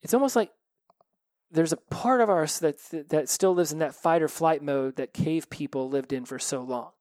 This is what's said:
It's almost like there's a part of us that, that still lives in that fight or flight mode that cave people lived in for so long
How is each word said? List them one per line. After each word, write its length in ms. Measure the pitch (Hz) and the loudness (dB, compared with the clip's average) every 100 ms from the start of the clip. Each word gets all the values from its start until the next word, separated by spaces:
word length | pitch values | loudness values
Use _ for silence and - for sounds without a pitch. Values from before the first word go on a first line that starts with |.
It's 120 | - | 2
almost 220 | 240 277 254 | 2 4 2
like 160 | 202 _ _ _ _ _ _ _ _ _ _ | -2 _ _ _ _ _ _ _ _ _ _
there's 220 | 160 160 | 0 2
a 60 | - | 0
part 420 | _ - 233 254 | _ -4 0 4
of 100 | 220 | 4
us 300 | 180 156 - | 4 2 0
that, 180 | 165 143 - 165 147 | -2 -2 -10 -10 -2
that 200 | 156 135 | 0 0
still 240 | - 190 | 2 2
lives 180 | 180 165 | 4 0
in 80 | 151 | 0
that 160 | 156 - | -4 -2
fight 260 | 170 165 | 2 2
or 60 | 156 | 2
flight 340 | - 160 156 | 0 0 0
mode 360 | 143 139 135 131 | -2 -2 -2 -6
that 160 | 131 | -10
cave 360 | - - 160 - | -4 -2 -2 -4
people 400 | - 139 135 131 | -10 -6 -4 -2
lived 220 | 139 131 | -4 -4
in 140 | 135 123 | -8 -8
for 120 | 127 | -10
so 240 | - 139 | -6 -6
long 300 | 127 123 - _ | -6 -8 -8 _